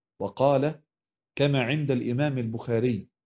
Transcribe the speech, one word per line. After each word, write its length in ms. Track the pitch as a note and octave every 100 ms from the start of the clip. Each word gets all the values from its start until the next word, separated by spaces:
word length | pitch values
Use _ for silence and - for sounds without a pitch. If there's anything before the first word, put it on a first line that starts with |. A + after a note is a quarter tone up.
| _ _
وقال 640 | G2 - C3+ C#3 C#3+ D#3 _ _ _ _ _ -
كما 260 | C#3+ C#3
عند 280 | A#2 D3+ C#3+
الإمام 480 | B2+ A2+ A#2+ D3 C3
البخاري 720 | A#2 A2+ - A#2 B2+ G#2 - _